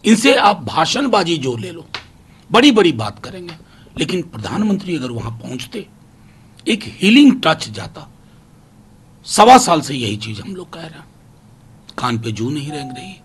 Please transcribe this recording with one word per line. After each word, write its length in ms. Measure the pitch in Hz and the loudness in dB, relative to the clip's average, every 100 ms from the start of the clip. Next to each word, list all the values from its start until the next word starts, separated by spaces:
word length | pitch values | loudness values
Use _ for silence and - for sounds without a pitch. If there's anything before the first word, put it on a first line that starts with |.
इनसे 300 | 208 220 269 | 4 4 4
आप 300 | 277 - 190 | 4 2 2
भाषणबाजी 720 | 113 151 160 - 277 214 170 165 | -4 -2 -2 -2 0 0 0 -2
जो 180 | 131 117 | -4 -6
ले 140 | 185 | -10
लो, 160 | 165 - - - _ - - _ | -14 -14 -16 -16 _ -20 -20 _
बड़ी-बड़ी 400 | 220 285 220 180 | 6 6 6 4
बात 320 | 120 107 101 | 2 -6 -8
करेंगे, 300 | - 185 175 - - - - - | -16 -14 -16 -18 -20 -20 -18 -8
लेकिन 240 | 156 180 | -4 -4
प्रधानमंत्री 760 | 165 110 104 160 214 196 180 160 | -6 -12 -8 -4 -2 -2 -4 -6
अगर 140 | 127 | -6
वहां 280 | 117 117 113 | -8 -10 -12
पहुंचते, 480 | 123 127 - 226 - _ - _ - - - - - | -12 -12 -12 -14 -14 _ -20 _ -20 -20 -20 -10 -4
एक 120 | 220 | -4
healing 600 | - - 190 240 285 - | -6 -2 4 8 6 6
touch 260 | 160 156 - | 0 -2 -6
जाता। 400 | 101 - - - - - - _ _ _ _ _ _ _ _ | -12 -14 -16 -20 -20 -20 -20 _ _ _ _ _ _ _ _
सवा 340 | - - 220 254 | -6 4 8 8
साल 220 | - 165 | 6 0
से 140 | 135 | 0
यही 220 | 139 110 104 | -6 -4 -6
चीज 240 | 110 107 | -8 -12
हम 160 | 143 185 | -12 -14
लोग 160 | 175 | -14
कह 80 | 165 | -16
रहे 80 | 160 | -16
हैं, 160 | 151 156 _ - - _ - - - - - | -18 -20 _ -20 -20 _ -20 -20 -20 -16 -8
कान 200 | 123 117 | -4 -4
पे 140 | 117 | -6
जू 180 | 104 117 | -6 -6
नहीं 220 | 147 143 | -6 -8
रेंग 180 | 151 135 | -10 -12
रही। 300 | 127 - - | -14 -16 -18